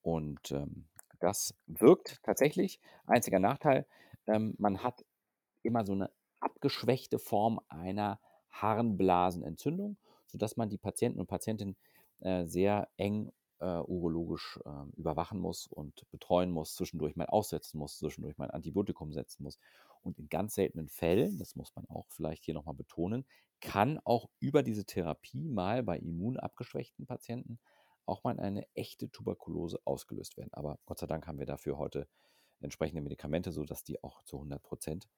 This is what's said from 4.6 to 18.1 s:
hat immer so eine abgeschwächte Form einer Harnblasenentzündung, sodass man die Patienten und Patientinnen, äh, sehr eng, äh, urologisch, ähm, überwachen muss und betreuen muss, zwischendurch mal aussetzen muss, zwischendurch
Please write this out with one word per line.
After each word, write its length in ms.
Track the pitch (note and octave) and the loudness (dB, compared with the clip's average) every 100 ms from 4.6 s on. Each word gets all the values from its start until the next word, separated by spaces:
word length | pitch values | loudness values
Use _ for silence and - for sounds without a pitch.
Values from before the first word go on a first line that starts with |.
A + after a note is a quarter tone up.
| G#2 F#2+ | 0 2
hat 220 | B2 - - _ _ _ _ _ | -2 -6 -20 _ _ _ _ _
immer 220 | A#2 A#2 | 0 2
so 80 | G2+ | 2
eine 180 | G2 F#2+ _ _ _ | 0 -2 _ _ _
abgeschwächte 800 | - - C#3 - A2+ C3 - A#2 | -6 0 0 2 2 2 2 -4
Form 420 | - G#2 A2 A2+ _ | 0 2 2 0 _
einer 500 | D2+ F2+ G2+ G#2 G2+ _ _ _ | -8 -4 0 0 -2 _ _ _
Harnblasenentzündung, 1500 | - G#2 G#2+ A#2 F#2+ F#2+ F2+ F#2 F2+ C#2+ E2 - F3 G3+ G3+ _ _ _ | -2 0 4 2 6 6 8 6 2 -6 -4 -2 -2 -4 -8 _ _ _
sodass 300 | - A2 - | -4 -4 0
man 140 | A2 | -2
die 80 | G2 | -2
Patienten 420 | G#2 - A#2+ G2 | -4 0 0 0
und 60 | F#2 | -4
Patientinnen, 500 | F2+ - A2 G2+ F#2+ _ _ _ _ | -4 -2 -4 -4 -8 _ _ _ _
äh, 260 | F#2 F#2 E2+ | -2 0 0
sehr 420 | F2 G2 G#2 - - | 4 6 6 0 -2
eng, 340 | G2+ G#2 G#2+ - _ _ | 0 0 -4 -10 _ _
äh, 200 | F2 E2+ | -4 -2
urologisch, 800 | - F#2 E2+ E2 E2 E2 - - | -2 0 0 0 -2 -4 -6 -12
ähm, 280 | - C#2+ C#2+ - | -10 -10 -10 -4
überwachen 420 | E2 D2+ E2 F#2 | -2 0 -2 -2
muss 280 | F2 F2 - | -4 -6 -10
und 400 | - D2 - - | -10 -12 -14 -20
betreuen 400 | - - F2+ F2+ | -18 4 4 4
muss, 240 | E2+ D#2+ | 0 -4
zwischendurch 400 | - F2 D#2+ D#2 | -4 -4 -2 -2
mal 120 | D#2+ E2 | -2 2
aussetzen 500 | G#2 G#2+ D2+ - D#2 | 2 2 -4 -6 -8
muss, 220 | D2 - | -8 -6
zwischendurch 400 | D2+ | -6